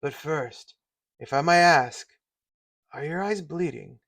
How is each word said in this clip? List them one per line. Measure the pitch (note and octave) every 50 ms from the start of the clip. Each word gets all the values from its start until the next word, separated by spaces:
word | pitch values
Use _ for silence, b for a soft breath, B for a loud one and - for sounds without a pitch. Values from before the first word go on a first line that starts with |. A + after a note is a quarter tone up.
But | - C#3+ C3+
first, | - - D3+ D#3 D3+ C3 A#2+ - - - _ _ _ _ _ _ _ _ _ _ _
if | - - -
I | C#3
may | C#3+ E3+ F3
ask, | F3 F3 F3 E3+ D3 B2+ B2 - - - _ _ _ _ _ _ _ _ _ _ _ _ _ _ _ _ _
are | - C3 C#3
your | D3+ E3 F3 G3
eyes | G3+ G#3+ G3+
bleeding? | F3+ D3+ D3+ E3+ F3+ E3 B2+ A#2 G2+ - C3 A#2 _